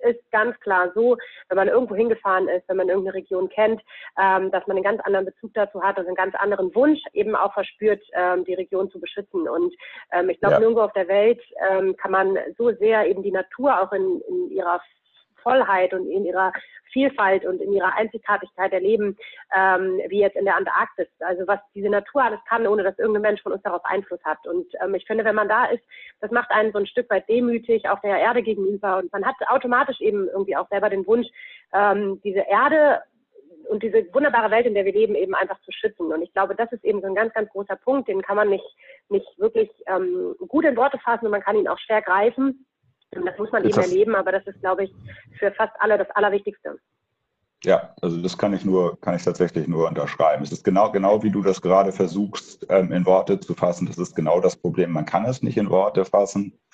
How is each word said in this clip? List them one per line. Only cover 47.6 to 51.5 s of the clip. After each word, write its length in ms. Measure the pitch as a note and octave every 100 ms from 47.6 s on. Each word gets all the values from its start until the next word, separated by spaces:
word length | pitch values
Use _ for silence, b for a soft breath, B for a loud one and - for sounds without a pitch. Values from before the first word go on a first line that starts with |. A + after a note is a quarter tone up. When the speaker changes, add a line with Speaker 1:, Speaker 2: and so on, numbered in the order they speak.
Speaker 2:
Ja, 300 | F2+ F2+ - -
also 200 | F2 E2+
das 160 | F2+ -
kann 160 | G#2
ich 120 | F#2+ F#2+
nur, 340 | F#2 F2 F2
kann 160 | - F2
ich 80 |
tatsächlich 440 | - F2 F2 E2+ D2+
nur 200 | E2 E2
unterschreiben. 560 | D#2 C#2+ - D#2+ C#2
Es 80 | C#2+
ist 140 | E2+ -
genau, 260 | F#2+ G#2+
genau 320 | G2 F#2+ G#2+
wie 60 | G#2+
du 100 | G2+
das 200 | F#2+